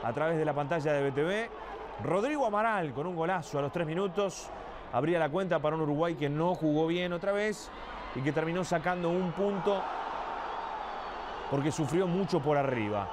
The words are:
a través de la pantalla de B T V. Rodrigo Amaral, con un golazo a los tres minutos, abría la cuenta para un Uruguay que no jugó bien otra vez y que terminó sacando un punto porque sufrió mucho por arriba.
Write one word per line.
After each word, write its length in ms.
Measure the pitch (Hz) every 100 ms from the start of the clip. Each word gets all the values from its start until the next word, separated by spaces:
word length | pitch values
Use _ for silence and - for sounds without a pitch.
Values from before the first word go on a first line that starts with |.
a 80 | 110
través 260 | 120 156 165
de 60 |
la 100 | 156
pantalla 380 | 143 139 170 147
de 100 | 147
B 100 | 139
T 100 | 135
V. 260 | 156 202 226 - - - - -
Rodrigo 420 | 107 180 233 302 247
Amaral, 480 | 208 220 208 160
con 140 | 131 165
un 80 | 175
golazo 440 | 165 185 151 143
a 20 |
los 100 | 139
tres 160 | 170 160
minutos, 600 | 160 196 196 196 - - - - - -
abría 280 | 117 147 175
la 100 | 156
cuenta 300 | 160 190 165
para 180 | 147 160
un 60 |
Uruguay 320 | 156 147 170 160
que 120 | 147
no 260 | 147 170
jugó 340 | 180 156 151 160
bien 260 | 170 180
otra 180 | 175 196
vez 400 | 202 214 208 - - - - -
y 60 | 123
que 140 | 135
terminó 320 | 147 160 170 180
sacando 440 | 170 170 180 170
un 220 | 175 185
punto 500 | 165 202 202 180 196 180 - - - - - - - - - - - - - - - -
porque 220 | 139 143
sufrió 360 | 143 147 160 185
mucho 340 | 180 196 175
por 160 | 139 143
arriba. 520 | 139 123 107 104 95